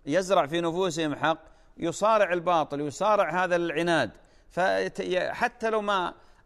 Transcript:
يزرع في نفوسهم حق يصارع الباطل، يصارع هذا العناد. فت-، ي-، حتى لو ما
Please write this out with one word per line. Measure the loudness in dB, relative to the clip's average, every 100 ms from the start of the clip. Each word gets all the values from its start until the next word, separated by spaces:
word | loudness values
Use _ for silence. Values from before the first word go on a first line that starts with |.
| -2
يزرع | -2 2 2 2
في | 0
نفوسهم | -2 -2 -2 -2 -4
حق | 0 0 0 -6 -20 -20 -8
يصارع | -6 0 2 4 2
الباطل، | 0 2 0 0 -4
يصارع | -6 -2 2 2 2 0
هذا | 0 0
العناد. | 0 -2 0 2 0 -6 -20 _ _
فت-، | -2 0 0 -2 -4
ي-، | -4 -2 -2
حتى | -2 -4 -2 -2
لو | -2
ما | 0 -2 -2 -8 -20 _